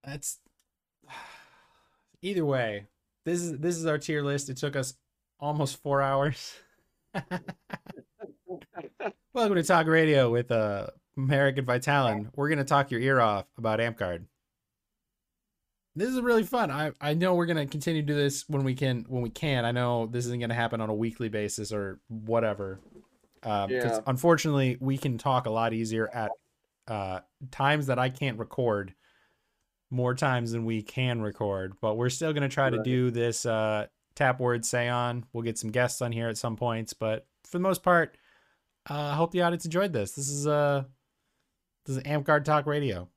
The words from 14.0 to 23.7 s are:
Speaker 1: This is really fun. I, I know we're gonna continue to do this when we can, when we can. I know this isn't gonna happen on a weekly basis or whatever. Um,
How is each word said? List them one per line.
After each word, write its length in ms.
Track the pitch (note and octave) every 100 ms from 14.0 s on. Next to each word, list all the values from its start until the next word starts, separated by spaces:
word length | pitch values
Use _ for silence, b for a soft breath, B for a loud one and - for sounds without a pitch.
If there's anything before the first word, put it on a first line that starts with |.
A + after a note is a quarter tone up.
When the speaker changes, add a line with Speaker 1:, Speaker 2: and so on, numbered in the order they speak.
| F#2+ F2 F#2 _ _ _ _ _ _ _ _ _ _ _ _ _ _ _ _
Speaker 1:
This 140 | D3 A3
is 100 | B3+
really 220 | A#3+ A#3
fun. 280 | A3 B3 G3
I, 220 | C3+ D3+ -
I 140 | D3
know 200 | D#3 F#3
we're 120 | F3+ E3+
gonna 200 | E3 C#3
continue 360 | D3+ D#3 D#3+
to 40 | D3
do 80 |
this 340 | D3 C#3+ C#3 -
when 160 | C#3+
we 100 | C3+
can, 300 | B2+ C3+ B2 A2+
when 140 | B2+
we 80 | A#2+
can. 340 | - D#3 C3
I 80 | A#2
know 340 | B2 B2 A#2+ A2+
this 200 | B2 B2
isn't 140 | B2
gonna 140 | A#2
happen 260 | A#2 A#2 A2+
on 80 | A2
a 40 |
weekly 340 | G#2+ A#2 A2+ A2+
basis 440 | G#2+ G#2 - G#2
or 280 | G#2+ G2 - _
whatever. 720 | A2 A2 A#2 A2+ G2+ G2 F#2+ - - - _ _ _
Um, 260 | A2+ G#2 G2